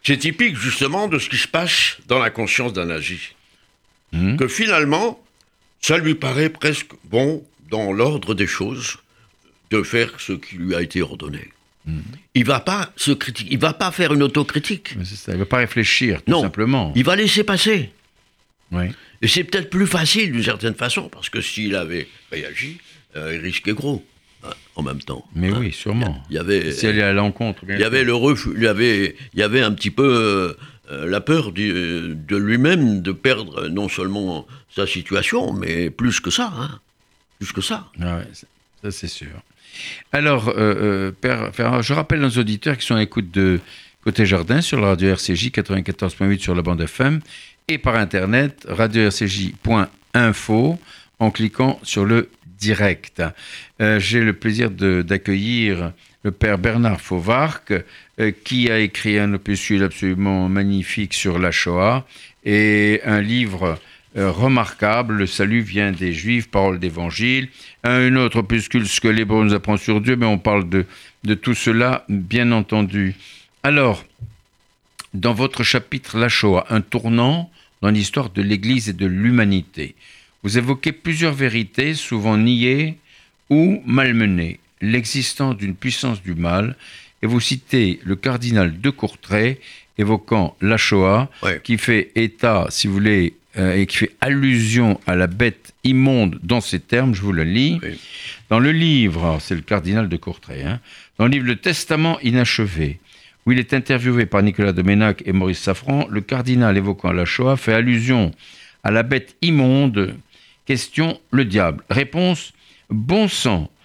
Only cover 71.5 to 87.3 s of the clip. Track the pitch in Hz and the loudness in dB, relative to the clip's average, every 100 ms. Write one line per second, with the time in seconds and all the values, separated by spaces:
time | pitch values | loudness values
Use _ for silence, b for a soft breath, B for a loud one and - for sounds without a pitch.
71.5 | 117 - 113 123 127 - 101 92 117 120 | 0 2 2 2 -2 -2 -4 0 0 2
72.5 | 113 104 107 101 101 95 95 B B B | 2 2 0 0 0 -2 -4 B B B
73.5 | _ 139 147 131 95 - _ - - _ | _ 0 2 2 0 -6 _ -18 -18 _
74.5 | _ _ _ _ - - 98 117 107 131 | _ _ _ _ -20 -12 -2 0 0 -2
75.5 | - 117 123 - 135 - 113 117 - 107 | 0 0 0 -2 -10 -6 0 0 2 4
76.5 | 90 - 110 - 123 113 117 123 165 170 | 4 2 -2 0 -4 0 2 2 0 -4
77.5 | b b b 101 107 101 143 120 95 101 | b b b 2 2 0 -2 -2 -2 0
78.5 | 104 107 131 107 90 98 92 113 123 104 | 0 2 0 0 -2 0 2 4 4 4
79.5 | 95 80 - 69 - B B B B 101 | 2 -2 -10 -12 -12 B B B B 0
80.5 | 113 123 135 156 151 170 160 165 139 135 | 0 0 -2 -2 -4 -6 0 0 0 0
81.5 | 113 101 - 143 156 - 110 107 107 113 | 0 -2 -2 -2 -4 -4 -2 2 2 4
82.5 | 120 123 135 156 156 b b b b _ | 2 2 0 -2 -6 b b b b _
83.5 | 143 175 208 - 127 131 117 107 90 82 | 4 4 2 0 2 2 2 2 2 -2
84.5 | 85 _ _ 101 120 110 139 123 - 135 | -6 _ _ -2 0 -2 -4 -4 -2 -4
85.5 | 110 101 92 127 120 127 104 90 82 85 | -2 -6 -6 -6 -4 -4 -4 -6 -2 0
86.5 | 90 110 131 B B B B 110 | 0 -2 -6 B B B B 0